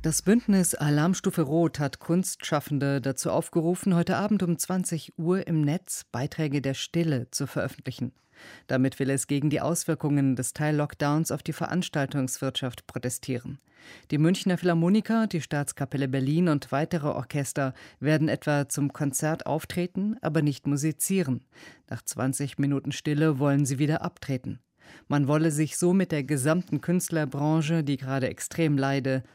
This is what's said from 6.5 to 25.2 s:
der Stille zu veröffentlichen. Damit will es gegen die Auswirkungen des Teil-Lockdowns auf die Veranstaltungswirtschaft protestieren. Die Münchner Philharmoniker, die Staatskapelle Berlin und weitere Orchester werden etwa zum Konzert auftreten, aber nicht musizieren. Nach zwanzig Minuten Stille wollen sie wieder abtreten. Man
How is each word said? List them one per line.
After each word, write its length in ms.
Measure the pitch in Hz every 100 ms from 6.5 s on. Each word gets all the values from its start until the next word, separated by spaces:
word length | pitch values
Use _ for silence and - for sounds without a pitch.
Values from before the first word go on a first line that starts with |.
| 139
der 140 | 135 131
Stille 540 | - 170 165 135 117
zu 160 | - 139
veröffentlichen. 680 | - 117 - - - 120 _ _ - - - -
Damit 320 | 131 131 -
will 100 | 131
es 180 | 139 -
gegen 220 | 143 151
die 100 | 147
Auswirkungen 760 | 139 170 - 160 151 143 139 123
des 160 | 127
Teil-Lockdowns 800 | - 151 151 147 - 143 151 160
auf 100 | 156
die 80 | -
Veranstaltungswirtschaft 1400 | 156 - 180 180 156 135 143 131 - 135 - 131 120 -
protestieren. 720 | - 123 - - 123 123 135 _ _ - - _
Die 60 | 147
Münchner 400 | 156 190 - 180
Philharmoniker, 720 | 180 165 170 214 - 226 220
die 140 | 165
Staatskapelle 680 | - 147 143 - 139 139 135
Berlin 400 | 135 131 156 175
und 240 | 147 -
weitere 360 | 139 165 175 143
Orchester 680 | - 127 147 139 - 135 - - _
werden 300 | 135 156 151
etwa 400 | 117 - 147 139
zum 240 | - 143
Konzert 520 | - 143 - 156 165 -
auftreten, 720 | 151 - - 180 - 208 220
aber 200 | - 151
nicht 260 | 147 131 -
musizieren. 760 | 143 156 151 - 190 151 120 _ - - - _
Nach 120 | 113
zwanzig 560 | - - 131 139 139 -
Minuten 360 | 143 139 139
Stille 460 | - - 147 160 139
wollen 260 | 143 139 139
sie 140 | 131
wieder 240 | 147 160
abtreten. 560 | - - - 131 - - _ _ - - _
Man 180 | 143